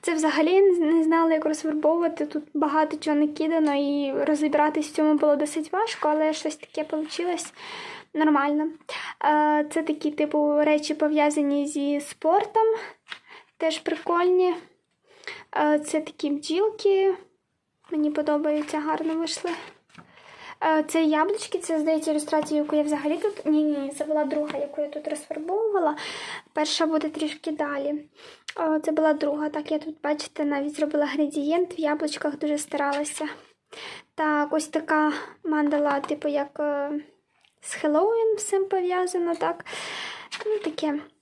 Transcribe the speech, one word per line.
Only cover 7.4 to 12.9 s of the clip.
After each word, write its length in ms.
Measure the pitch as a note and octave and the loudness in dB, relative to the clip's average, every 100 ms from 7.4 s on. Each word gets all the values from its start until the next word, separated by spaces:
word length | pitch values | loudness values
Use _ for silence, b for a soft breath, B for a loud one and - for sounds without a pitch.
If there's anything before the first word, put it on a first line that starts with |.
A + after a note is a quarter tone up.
| - B B B B B B | -8 B B B B B B
нормально. 540 | D4+ D#4 D4 C#4+ D4 D#4 D#4 - B B - - | 0 4 4 2 0 -2 -6 -12 B B -2 2
Е, 400 | D4+ D4+ D4+ D4+ | 4 4 2 2
це 120 | D#4+ | -2
такі, 280 | D#4 D4+ D4+ | -2 -2 -4
типу, 440 | D4+ D4+ D4+ D4 D4 | 0 0 2 4 4
речі, 300 | D4+ D4+ D4+ | 4 2 2
пов'язані 760 | D4+ D4+ D4+ D4 D4 C#4+ C#4+ C#4+ | 0 2 4 2 2 0 0 -2
зі 340 | D4+ C#4+ C#4+ | -2 0 0
спортом. 640 | D4 - D#4 F#4+ G#4 A4+ A4 A4 B | -4 -2 2 2 2 2 2 2 B